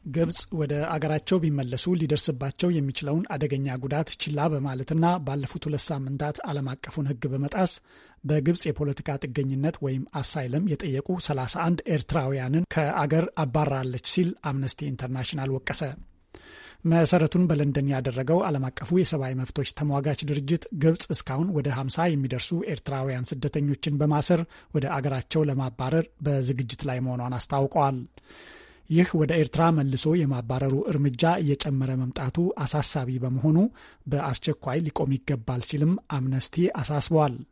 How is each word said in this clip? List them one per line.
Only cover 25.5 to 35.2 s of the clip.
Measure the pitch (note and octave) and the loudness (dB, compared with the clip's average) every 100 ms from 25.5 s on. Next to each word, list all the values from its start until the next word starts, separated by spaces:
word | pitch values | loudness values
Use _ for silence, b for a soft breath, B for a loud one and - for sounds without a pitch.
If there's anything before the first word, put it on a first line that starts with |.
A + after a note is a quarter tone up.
| C3+ C3 A#2 B2+ D#3+ D#3+ _ | 0 -4 -4 0 0 0 _
በዝግጅት | D3 C#3+ B2+ C3 A#2+ - C#3+ | 0 0 0 -2 -4 -4 -4
ላይ | B2+ | -2
መሆኗን | B2+ B2 B2 B2 | -2 -2 -4 -4
አስታውቋል። | - C#3 C#3 E3+ C#3 C3 B2 - B B B B B B B | -2 0 2 2 2 0 -8 -16 B B B B B B B
ይህ | E3 F3+ | 4 4
ወደ | E3 D3 E3 | 4 4 4
ኤርትራ | D3+ - E3 | 2 4 4
መልሶ | D#3+ C#3 C3+ D3+ | 4 2 2 2
የማባረሩ | E3+ C#3+ B2+ A#2 B2+ C3+ C#3 - | 2 2 0 -2 0 2 0 0
እርምጃ | D3+ C#3+ B2 E3 F3 | 2 2 4 2 4
እየጨመረ | D#3 C#3 D#3 C3+ C3 C3 | 2 2 0 0 0 0
መምጣቱ | B2+ - B2+ - F3 - | -2 -2 -4 0 0 0
አሳሳቢ | C3+ D3+ - D3+ B2+ B2+ | -2 0 -2 -2 -2 -2
በመሆኑ | B2+ B2+ D#3 D#3+ A3 B B B - | -2 0 4 6 4 B B B -4
በአስቸኳይ | C#3+ D3+ B2+ - D3 - D#3 | -4 -2 -4 -4 -4 -2 -2
ሊቆም | D#3+ - C3+ | -2 -2 0
ይገባል | C3+ | 0